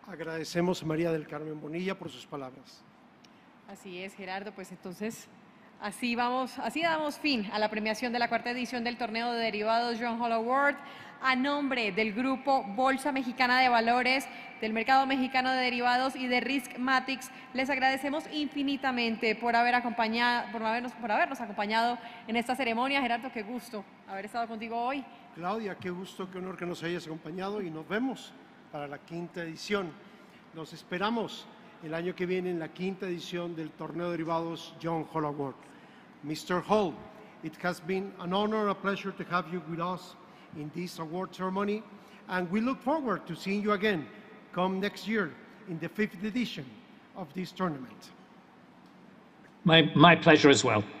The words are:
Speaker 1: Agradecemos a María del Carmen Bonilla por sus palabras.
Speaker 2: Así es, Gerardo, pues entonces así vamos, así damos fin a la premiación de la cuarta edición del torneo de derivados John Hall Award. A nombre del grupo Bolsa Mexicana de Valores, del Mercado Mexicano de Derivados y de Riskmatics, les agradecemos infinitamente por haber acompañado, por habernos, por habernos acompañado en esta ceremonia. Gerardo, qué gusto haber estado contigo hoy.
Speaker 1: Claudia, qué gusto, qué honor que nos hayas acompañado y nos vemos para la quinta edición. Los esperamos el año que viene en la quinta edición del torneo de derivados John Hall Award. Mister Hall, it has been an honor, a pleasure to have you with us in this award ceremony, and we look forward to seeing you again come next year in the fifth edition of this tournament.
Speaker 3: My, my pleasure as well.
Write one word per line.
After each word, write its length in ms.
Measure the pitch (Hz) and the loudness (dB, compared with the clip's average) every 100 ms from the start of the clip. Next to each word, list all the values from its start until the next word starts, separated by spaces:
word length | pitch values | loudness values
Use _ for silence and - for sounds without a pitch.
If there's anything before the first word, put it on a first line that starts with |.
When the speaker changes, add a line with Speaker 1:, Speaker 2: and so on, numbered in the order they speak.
| - | -14
Speaker 1:
Agradecemos 760 | 165 160 160 156 175 180 175 | -10 -6 -6 -2 2 2 0
a 40 | 156 | -2
María 240 | 156 170 | 0 2
del 160 | 160 147 | 0 -2
Carmen 320 | 147 156 151 | -8 -8 -8
Bonilla 400 | 151 165 185 190 | -8 -6 -4 -6
por 120 | 165 | -10
sus 160 | 127 - | -14 -12
palabras. 560 | 147 131 131 - - - - - - - - - - - | -10 -10 -14 -20 -20 -20 -20 -20 -20 -20 -20 -20 -20 -18
Speaker 2:
Así 340 | 196 196 180 | -16 -12 -10
es, 120 | 190 | -10
Gerardo, 380 | 202 185 190 202 | -10 -8 -6 -8
pues 180 | 208 180 | -12 -14
entonces 580 | 180 190 175 214 - - - - - - - | -12 -12 -6 -6 -6 -18 -20 -20 -20 -20 -10
así 340 | 208 196 247 | -8 -2 -2
vamos, 440 | 233 240 254 254 - | 2 2 2 -2 -4
así 240 | 233 302 | -4 0
damos 360 | 330 320 302 294 | 0 2 -2 -2
fin 300 | 302 254 196 | 0 0 0
a 60 | 208 | 0
la 120 | 214 | 0
premiación 420 | 220 220 214 254 | 0 -2 -2 -2
de 60 | 240 | 0
la 100 | 233 | 2
cuarta 220 | 226 240 | 0 -2
edición 340 | 247 240 247 | -4 -4 -2
del 140 | 240 233 | -4 -4
torneo 340 | 233 220 240 | -4 -2 -2
de 60 | 233 | 0
derivados 580 | 226 208 214 226 240 233 | 0 0 2 4 2 -2
John 220 | 240 226 | -2 -2
Hall 120 | 240 | 0
Award. 440 | 226 226 262 285 254 - - - - | 0 2 4 4 2 -12 -16 -18 -2
A 120 | 262 262 | 2 4
nombre 540 | 277 294 277 254 214 | 2 0 0 0 0
del 220 | 190 220 | 2 0
grupo 520 | 202 262 262 277 269 202 202 | 0 0 0 2 2 2 2
Bolsa 360 | 262 269 294 | 2 2 0
Mexicana 460 | 269 247 233 247 254 | 0 -4 2 4 6
de 120 | 262 | 6
Valores, 580 | 233 226 247 247 269 - - - - | 6 6 4 4 2 0 -14 -16 -6
del 140 | 220 | -2
Mercado 320 | 220 226 269 269 | -2 4 4 6
Mexicano 440 | 269 254 262 254 | 2 2 2 2
de 100 | 262 | 2
Derivados 540 | 247 247 240 247 269 262 | 2 2 2 4 2 -2
y 100 | 254 | 0
de 140 | 247 | 2
Riskmatics, 880 | 247 277 - - 254 262 254 262 - - - | 2 -2 -4 -4 2 2 2 -6 -8 -16 -6
les 160 | 247 262 | -2 0
agradecemos 540 | 269 269 269 285 302 311 | 2 2 2 -2 -4 -4
infinitamente 1040 | 302 294 285 277 277 269 247 233 220 226 | -4 -4 -2 -2 0 0 0 0 2 2
por 220 | 220 240 233 | 2 4 4
haber 180 | 240 | 6
acompañado, 800 | 247 240 220 220 226 240 240 226 | 4 2 0 0 2 2 2 -2
por 100 | 220 | -4
habernos, 300 | 220 233 247 | -2 -2 -4
por 180 | 226 226 | -8 0
habernos 300 | 226 339 269 | 2 2 -2
acompañado 560 | 220 202 208 220 233 240 - - - | -6 -4 0 2 2 0 -8 -14 -2
en 80 | 226 | -2
esta 180 | 233 | 0
ceremonia. 460 | 254 240 226 262 277 | 0 0 0 2 2
Gerardo, 320 | 247 233 254 | 2 -2 -2
qué 100 | 233 | -8
gusto 400 | 202 247 - 208 196 - - | -6 -8 -8 -10 -12 -18 -12
haber 200 | 196 208 | -10 -6
estado 200 | 240 233 | -4 -4
contigo 300 | 226 226 233 | -6 -4 -2
hoy. 240 | 240 277 247 - - | -2 -2 -6 -18 -18
Speaker 1:
Claudia, 420 | - 175 220 208 175 | -8 -4 -2 -4 -6
qué 120 | 185 | -6
gusto, 420 | 180 185 - 185 | -6 -8 -10 -8
qué 60 | 185 | -8
honor 220 | 185 180 | -8 -6
que 80 | 175 | -6
nos 160 | 170 | -4
hayas 240 | 165 175 165 | -4 -4 -6
acompañado 560 | 160 156 180 190 208 | -10 -10 -6 -4 -4
y 80 | 180 | -6
nos 180 | 156 156 | -8 -2
vemos 460 | 202 262 202 - - - - - | 0 0 -2 -12 -20 -20 -20 -12
para 140 | 151 143 | -8 -8
la 100 | 143 | -10
quinta 460 | - 165 170 175 | -10 -8 -8 -8
edición. 480 | 165 156 - 202 175 - - - - - - | -10 -10 -2 -2 -2 -10 -20 -20 -20 -20 -18
Los 200 | 160 151 | -14 -12
esperamos 720 | 160 - 180 208 233 170 - - - - - | -14 -6 -2 0 0 -4 -8 -16 -20 -20 -14
el 100 | 160 | -6
año 180 | 165 175 175 | -4 -4 -2
que 100 | 180 | -2
viene 240 | 185 180 | 0 -2
en 80 | 175 | -4
la 140 | 156 | -6
quinta 340 | 165 180 185 190 | -4 -4 -4 -6
edición 480 | 175 - 175 175 | -6 -4 -6 -4
del 160 | 165 156 | -6 -10
torneo 360 | - 156 160 175 | -10 -8 -4 -2
de 40 | |
derivados 640 | 170 160 165 165 165 - 147 | -2 0 0 -2 -6 -10 -8
John 240 | 160 165 151 | -2 -2 -2
Hall 140 | 160 151 | -2 -2
Award. 280 | 147 139 - - - - - - - | -2 -6 -6 -18 -20 -20 -20 -20 -14
Mister 360 | 143 151 - 180 | -8 -8 0 -2
Hall, 320 | 156 214 185 113 - - - - | 4 2 2 -4 -16 -18 -20 -12
it 100 | 160 - | -12 -4
has 180 | 180 175 | -4 -2
been 320 | 160 190 196 185 | -4 -4 -4 -8
an 160 | 180 | -2
honor, 360 | 190 214 220 208 | 0 2 2 0
a 40 | |
pleasure 380 | 196 190 196 196 | 0 -2 -2 -4
to 100 | 190 156 | -8 -2
have 140 | 175 160 | -2 -2
you 100 | 180 156 | -6 -6
with 80 | 165 | -4
us 380 | 180 180 - - - - - 160 | -4 -4 -10 -20 -20 -20 -16 -10
in 160 | 151 | -8
this 240 | 160 175 - | -6 -8 -8
award 340 | 160 175 185 | -6 -6 -6
ceremony, 520 | - 185 190 202 214 226 - - - - | -4 -2 0 0 -2 -6 -20 -20 -20 -4
and 220 | 185 180 | -4 0
we 100 | 208 | 0
look 220 | 233 269 | 0 -2
forward 420 | 262 320 254 180 - | 0 0 0 -2 -4
to 80 | 165 | -8
seeing 260 | 190 208 | -2 -2
you 120 | 208 | 0
again 340 | 208 214 180 135 - - - - | 2 2 0 -4 -14 -20 -20 -8
come 280 | 175 185 190 | 0 0 2
next 260 | 202 - 196 | -2 -4 -2
year 240 | 220 170 123 - - - | -2 -2 -6 -20 -18 -10
in 100 | 165 | -8
the 100 | 165 | -6
fifth 360 | - 214 175 | -2 -2 -2
edition 400 | 214 247 226 - 127 107 - - - | -4 -2 -4 -6 -12 -16 -20 -20 -18
of 180 | - 180 | -12 -10
this 200 | 185 175 | -6 -8
tournament. 580 | - 185 139 123 - - - - - - - - - - - - - - - - - | -4 -4 -4 -10 -16 -20 -20 -20 -20 -20 -20 -20 -20 -20 -20 -20 -20 -20 -20 -20 0
Speaker 3:
My, 260 | 175 165 151 | 8 8 8
my 220 | - 170 160 | 10 10 10
pleasure 340 | 170 151 147 | 10 10 10
as 140 | 135 | 10
well. 180 | 127 107 101 - | 6 2 0 -10